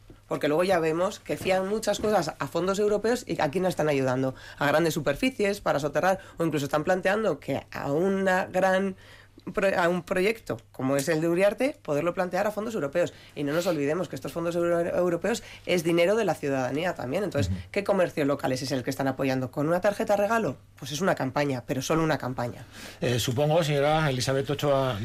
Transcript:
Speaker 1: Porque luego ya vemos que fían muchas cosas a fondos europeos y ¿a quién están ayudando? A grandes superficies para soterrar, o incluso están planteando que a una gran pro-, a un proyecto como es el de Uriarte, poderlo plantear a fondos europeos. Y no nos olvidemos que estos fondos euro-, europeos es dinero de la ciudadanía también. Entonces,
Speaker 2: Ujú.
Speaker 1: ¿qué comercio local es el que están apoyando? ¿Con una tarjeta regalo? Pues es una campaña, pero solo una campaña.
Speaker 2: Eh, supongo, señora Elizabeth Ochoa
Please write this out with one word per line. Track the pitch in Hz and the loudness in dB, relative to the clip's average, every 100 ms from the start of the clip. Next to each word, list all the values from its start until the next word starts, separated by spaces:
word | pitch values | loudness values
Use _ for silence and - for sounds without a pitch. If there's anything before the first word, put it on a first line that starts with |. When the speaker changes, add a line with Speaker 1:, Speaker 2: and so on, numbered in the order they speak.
| - - - | -20 -20 -8
Speaker 1:
Porque | 165 147 | -2 0
luego | 156 190 | 2 4
ya | 175 | 2
vemos | 160 160 190 - | 2 0 -2 -4
que | - 147 | -6 -4
fían | 185 185 190 | 0 0 0
muchas | 214 208 202 | -2 -2 -2
cosas | 214 202 156 - | 2 2 0 -6
a | 143 | -4
fondos | 170 185 196 | -2 0 0
europeos | 208 208 220 247 - | 2 2 0 -2 -4
y | 170 | -2
¿a | 160 | 0
quién | 180 185 | 0 0
están | - 151 | 0 0
ayudando? | 139 131 127 131 123 - - | 2 2 0 -2 -4 -16 -4
A | 143 | 2
grandes | 151 165 156 | 2 2 0
superficies | 143 143 262 262 202 202 | -2 0 -2 0 -2 0
para | 170 151 | -2 0
soterrar, | 147 151 180 190 - - | 0 0 2 0 -4 -4
o | |
incluso | 165 151 139 | -2 0 0
están | 151 | -2
planteando | 151 190 185 214 214 139 | 0 0 2 0 0 -2
que | - 131 - | -4 -4 -4
a | - - | -8 -2
una | 147 190 196 185 185 202 | 0 2 2 2 2 2
gran | 185 190 190 196 190 - - - - - | 4 6 6 0 -4 -18 -20 -20 -16 -8
pro-, | 196 196 185 | 0 2 4
a | 170 | 2
un | 180 | 2
proyecto | - 185 185 226 - - - | 0 0 0 0 -6 -8 -8
como | - 131 139 | -4 0 0
es | 147 | 2
el | 156 | 0
de | 170 | 2
Uriarte, | 170 202 214 269 - | 2 2 2 -2 -2
poderlo | - 147 170 | -4 0 0
plantear | 180 180 180 208 | -2 -2 0 -2
a | |
fondos | 202 226 | -2 -4
europeos. | 214 139 175 156 - - | -4 -2 0 -2 -4 -16
Y | - | -6
no | 143 | -2
nos | 160 180 | 0 0
olvidemos | 156 143 175 175 | 0 0 0 -4
que | 151 | -6
estos | 143 | -8
fondos | 170 170 170 | -4 -2 0
euro-, | 170 170 175 180 | 0 0 0 0
europeos | 180 170 190 233 - - - | 0 0 -2 -4 -8 -12 -2
es | 180 160 | 0 2
dinero | 170 175 220 | 4 4 2
de | 196 | 0
la | |
ciudadanía | 151 143 135 127 139 180 170 | -2 -2 -2 -2 -2 -4 -4
también. | 123 175 | -4 -4
Entonces, | 190 143 92 | -2 -2 -2
Speaker 2:
Ujú. | 92 - | -4 -4
Speaker 1:
¿qué | 202 196 | -4 0
comercio | 190 165 - 139 | 2 2 2 0
local | 143 143 | 0 -2
es | 127 131 | -2 -2
el | 135 | -4
que | 131 | -4
están | 131 135 | -2 -2
apoyando? | 131 139 131 127 | 0 0 0 -2
¿Con | 151 151 | -2 0
una | 180 | 2
tarjeta | 208 202 226 202 | 0 0 0 2
regalo? | 202 226 165 - - - | 2 2 0 -4 -14 -16
Pues | 131 | -8
es | 147 | -2
una | 185 147 | 0 0
campaña, | 131 143 147 127 - | 0 0 0 -2 -4
pero | 131 | -4
solo | - 160 | 0 2
una | 160 139 | 2 0
campaña. | 131 127 120 - - - - - | -2 -4 -6 -8 -18 -18 -16 -4
Speaker 2:
Eh, | 135 120 | -2 0
supongo, | 131 117 151 165 | 0 2 4 4
señora | 151 143 147 156 156 | 4 2 4 4 2
Elizabeth | 127 135 135 139 | 0 0 0 0
Ochoa | 143 147 135 131 101 | 0 2 2 2 -2